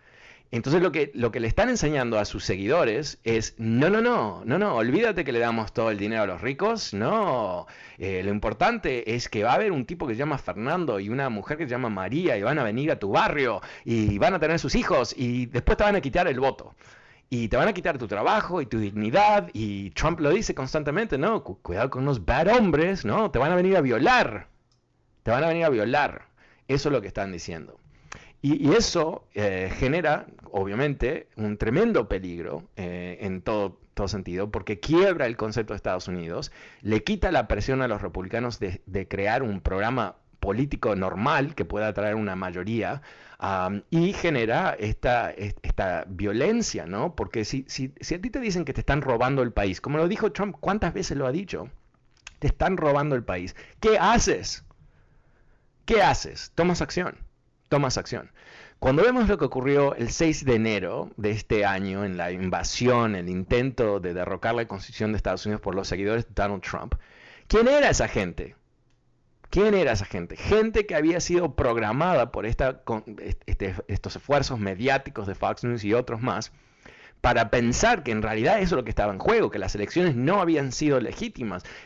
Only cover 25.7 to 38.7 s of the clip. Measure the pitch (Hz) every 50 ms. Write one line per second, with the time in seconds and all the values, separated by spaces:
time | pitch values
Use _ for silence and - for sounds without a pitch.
25.7 | 135 110 104 113 131 147 143 101 - - - _ _ _ _ _ _ _ _ -
26.7 | 135 143 - 151 143 120 98 95 - 110 98 98 92 85 - - 87 80 67 52
27.7 | 62 - _ - - - _ - - - - - - _ - 139 151 143 143 139
28.7 | 175 233 214 - - 175 156 160 180 - - _ _ 98 104 101 95 92 95 92
29.7 | - - 135 127 143 180 165 151 151 175 - - - - - - - 101 98 98
30.7 | 101 120 143 151 135 - - 123 160 160 - _ _ - 107 104 104 104 - 110
31.7 | 120 165 226 233 208 147 113 104 101 95 92 90 85 85 82 - 71 82 - -
32.7 | _ - 92 87 87 90 90 90 90 - 104 98 92 92 90 127 110 107 101 95
33.7 | 87 _ - _ _ - 104 92 90 101 90 95 87 90 101 107 104 110 92 -
34.7 | 107 98 - - 156 170 190 202 180 160 143 113 117 - 107 110 107 123 110 107
35.7 | 107 98 - 107 92 92 - - 90 90 85 82 85 131 - - - - - -
36.7 | - _ - 104 110 107 - - 214 180 - 196 170 135 113 - 110 104 104 -
37.7 | 135 131 131 120 107 101 101 92 82 92 92 95 - 113 123 120 107 - 110 92